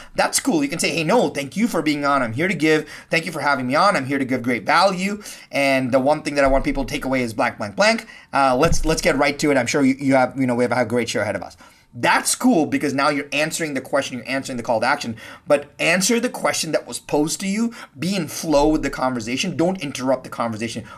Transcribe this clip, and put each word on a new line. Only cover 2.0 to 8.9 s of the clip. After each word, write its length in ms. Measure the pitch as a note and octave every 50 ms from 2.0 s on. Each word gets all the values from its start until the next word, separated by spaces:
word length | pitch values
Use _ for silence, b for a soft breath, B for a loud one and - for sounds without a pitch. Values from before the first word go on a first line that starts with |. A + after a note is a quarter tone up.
| C#3+
on. 160 | C#3+ C#3+ C3+
I'm 120 | B2+ A2+ A2
here 140 | C3 E3+ F#3
to 60 | G3+
give. 340 | D3 D3 D#3+ D#3 D3+ D3+ B B B B B
Thank 160 | E3 E3 D#3+
you 60 | F3+
for 100 | D#3 D3+
having 240 | C#3 D3 C#3+ C3 B2+
me 80 | B2 C3+
on. 220 | D#3 F3+ G3+ F#3
I'm 100 | D3 C3+
here 140 | B2+ C#3+ C3+
to 60 | C3+
give 180 | A#2 C3 B2 A#2
great 200 | B2+ B2 A2 F#2+
value. 600 | - D3 E3+ F#3 G3+ F#3+ F3 F#3 G3+ G#3 G#3 B B B B B B
And 400 | B C3+ C#3 C#3 C3+ C3 C3 B2
the 80 | B2+ C3+
one 220 | B2+ C#3+ D3+ D3+
thing 140 | D3 D3+ C#3+
that 80 | C#3+ C#3
I 40 | C3+
want 180 | C3+ C3+ C3
people 200 | D3 C#3 C#3+ C3
to 80 | A2 D3
take 120 | C#3+ B2+
away 180 | C3 C3 C3 B2
is 100 | A2+ G2+
blank, 240 | A#2+ B2+ A#2+ - -
blank, 180 | A2+ G#2 -
blank. 300 | - G3 A3 A3+ A3+ - B B B B B
Uh, 240 | B C#3 C#3 C3+ B2+
let's, 300 | B2+ D#3+ E3 D#3+ - -
let's 160 | D#3